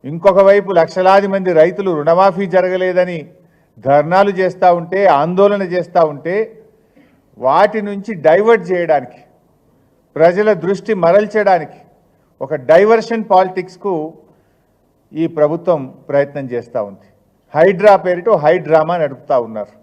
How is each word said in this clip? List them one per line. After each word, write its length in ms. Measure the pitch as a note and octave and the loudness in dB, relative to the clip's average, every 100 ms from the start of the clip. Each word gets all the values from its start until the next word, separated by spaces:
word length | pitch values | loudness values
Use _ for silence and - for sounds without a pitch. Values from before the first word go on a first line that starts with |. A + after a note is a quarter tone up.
| C3 | -12
ఇంకొక 300 | E3 F#3+ F#3 G3 | -2 0 4 4
వైపు 220 | G3+ F#3+ F3+ | 4 2 0
లక్షలాది 480 | E3 F#3 F#3 G3 G3+ | 0 0 2 2 2
మంది 180 | G3 F#3 D#3+ | -4 0 2
రైతులు 300 | E3 F#3 G3 D#3+ | 2 0 -4 -2
రుణమాఫీ 460 | D3 E3+ G3 F3 G3 | 0 2 2 0 -2
జరగలేదని 640 | F#3 F#3 F#3 F#3 F3+ F3+ F3 C#3+ _ _ _ _ _ B2+ | 0 0 -2 -2 0 -2 -4 -12 _ _ _ _ _ 0
ధర్నాలు 460 | C#3+ D3 F3+ G3+ F#3 | 0 2 2 2 0
చేస్తూ 280 | F#3 F3+ F#3 F3 | -4 2 2 2
ఉంటే, 200 | E3 F#3+ G3 C#3+ | -2 0 2 2
ఆందోళన 420 | D#3 F3+ G3+ G3+ F#3+ | 0 2 2 2 -4
చేస్తూ 300 | F3+ F3 F3+ D#3+ | -6 -2 0 0
ఉంటే, 240 | C#3+ D#3+ G3 A3 - _ _ _ _ _ _ _ _ B2 | -2 -6 -6 -6 -10 _ _ _ _ _ _ _ _ 0
వాటి 360 | D3+ G3+ A3 G3+ | 2 2 0 -8
నుంచి 260 | G3+ G3 G3 D3+ | -10 -10 -2 2
డైవర్ట్ 380 | E3+ A3 A3+ F3 | 2 2 0 0
చేయడానికి, 500 | F#3 E3 D3+ B2+ - _ _ _ _ _ _ _ _ _ C#3 | -4 0 -2 -2 -20 _ _ _ _ _ _ _ _ _ 0
ప్రజల 320 | E3 F3+ G#3+ F#3+ | 2 2 0 0
దృష్టి 280 | E3+ G3 - G#3 | -2 -6 -4 -2
మరల్చడానికి 760 | E3+ F#3+ G#3+ G#3+ G3+ F3+ D3 - _ _ _ _ _ _ | 2 2 2 -2 0 0 -2 -16 _ _ _ _ _ _
ఒక 140 | C3+ D3+ B2+ | -10 -8 0
డైవర్షన్ 560 | D#3+ G#3 A3+ A3 A#3 G#3 | 2 4 0 -2 -8 0
పాలిటిక్స్కు 600 | F#3 F#3+ F#3+ F3+ - G3+ F3 D#3 D#3+ _ _ _ _ _ _ _ _ _ | 0 0 -6 -12 -10 -8 -6 -8 -14 _ _ _ _ _ _ _ _ _
ఈ 140 | D#3 D#3+ D3+ | -8 -6 -2
ప్రభుత్వం 420 | D3+ E3 E3+ D#3+ C3 - _ | -2 -2 -2 -4 -4 -16 _
ప్రయత్నం 340 | C#3 C#3 C#3+ C3 | -4 -4 -6 -8
చేస్తూ 260 | A#2+ A2 B2 G#2 | -8 -8 -8 -10
ఉంది. 180 | G2 _ _ _ _ _ | -12 _ _ _ _ _
హైడ్రా 420 | D3 E3+ F#3 G#3 G3 F3+ | 2 2 4 4 4 2
పేరిట 220 | F3 F3 F#3+ | -4 0 0
ఓ 40 | D3 | 2
హై 100 | F3+ D3 | 0 2
డ్రామా 260 | D#3+ D#3 F3 | 0 0 -2
నడుపుతా 320 | D3+ C3 - C3+ A2+ | -4 -6 -4 -4 -2
ఉన్నారు. 260 | A2 G2+ _ | -10 -12 _